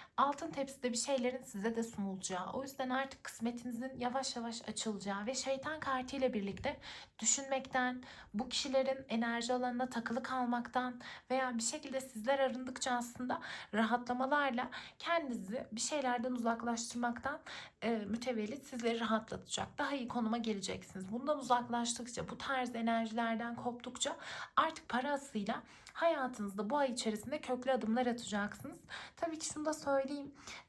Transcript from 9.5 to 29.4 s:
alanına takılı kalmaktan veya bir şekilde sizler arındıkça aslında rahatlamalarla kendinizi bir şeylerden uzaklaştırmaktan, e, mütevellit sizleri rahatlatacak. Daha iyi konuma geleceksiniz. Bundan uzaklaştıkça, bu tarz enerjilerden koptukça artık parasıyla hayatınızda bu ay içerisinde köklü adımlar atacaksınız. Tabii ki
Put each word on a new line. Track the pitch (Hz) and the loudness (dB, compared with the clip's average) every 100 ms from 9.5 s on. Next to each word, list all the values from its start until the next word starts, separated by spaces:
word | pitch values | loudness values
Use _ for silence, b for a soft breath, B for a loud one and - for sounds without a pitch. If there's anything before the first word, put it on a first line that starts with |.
alanına | 254 247 240 254 | 2 2 0 0
takılı | 240 226 233 | 0 0 -2
kalmaktan | - 254 247 240 240 254 247 247 B B B | 0 0 2 0 0 0 0 -4 B B B
veya | 262 254 233 | 0 2 0
bir | |
şekilde | - 302 277 262 | -2 -4 -4 -4
sizler | 262 220 214 277 | -4 -4 2 4
arındıkça | 262 254 254 254 269 | 4 2 -4 -4 0
aslında | 247 240 - 254 247 B B B | 0 0 -4 -2 -2 B B B
rahatlamalarla | 208 226 240 240 247 262 294 277 240 247 B B B | 2 4 4 2 0 4 4 4 2 -2 B B B
kendinizi | - 339 285 226 190 240 - | 2 2 2 -4 -4 -6 -4
bir | 214 | -4
şeylerden | - 302 262 247 240 | 0 2 2 2 2
uzaklaştırmaktan, | 254 226 226 233 233 - 240 240 240 269 311 - B B - | 2 2 2 0 -2 -2 -2 0 0 -4 -4 -8 B B -4
e, | 220 | 0
mütevellit | 226 202 226 247 226 208 277 | 0 0 -2 0 0 0 -4
sizleri | - 247 233 233 | -8 -2 0 2
rahatlatacak. | 226 220 - - - - 196 - | 2 0 0 -8 -6 -4 -4 -2
Daha | 285 285 | -2 0
iyi | 233 | 0
konuma | 240 220 233 | 0 2 2
geleceksiniz. | 226 202 190 185 - 190 190 | 0 0 -2 -6 -6 -8 -4
Bundan | 226 285 302 | -2 2 2
uzaklaştıkça, | 247 247 240 240 233 - 240 - - | 6 4 4 0 0 -2 -4 -6 -6
bu | 233 | -6
tarz | - 269 247 233 | -2 0 0 0
enerjilerden | 233 226 226 226 233 226 233 240 | 2 2 2 0 0 0 -2 -4
koptukça | 247 233 - 240 277 311 B B B - | -4 -4 -8 -4 -2 -2 B B B 4
artık | 311 311 - | 4 2 -2
parasıyla | 240 277 285 - 214 202 - - B B | 0 2 0 0 -4 0 -2 -4 B B
hayatınızda | - 330 311 254 247 202 196 208 | 4 6 6 2 0 -4 -2 2
bu | 294 | 4
ay | 269 | 4
içerisinde | 240 226 214 - 302 | 4 0 0 -2 -4
köklü | - 254 254 | 0 0 4
adımlar | 262 214 233 247 | 2 4 4 4
atacaksınız. | 240 - 208 208 - 277 349 - B B - | 2 0 0 -2 -4 -10 -12 -12 B B -4
Tabii | 330 | -4
ki | 311 | -2